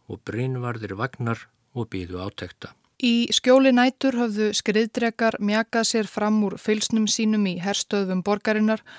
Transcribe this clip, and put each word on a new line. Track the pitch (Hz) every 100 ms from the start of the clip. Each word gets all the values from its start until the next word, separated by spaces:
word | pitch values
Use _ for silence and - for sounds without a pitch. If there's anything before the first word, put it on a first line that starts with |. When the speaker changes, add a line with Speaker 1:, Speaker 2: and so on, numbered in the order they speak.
| -
Speaker 1:
og | 113
brynvarðir | - 104 127 127 123 113 104 95
vagnar | 127 - 117 113 - _ _ 123
og | 110
biðu | 95 87 90
átekta. | 95 - 90 - - - _ -
Speaker 2:
Í | 240 233 233
skjóli | - - 262 269 247
nætur | 254 262 269 240
höfðu | 240 208 214 208
skriðdrekar | - 208 226 - 233 - 226 -
mjakað | 202 214 226 233
sér | 220 226 208
fram | - 208 214 202
úr | -
fylgsnum | - 214 - 226
sínum | 214 - 220 214
í | 202 180
herstöðvum | 185 202 - 208 190 185
borgarinnar | 180 208 - 214 214 220 -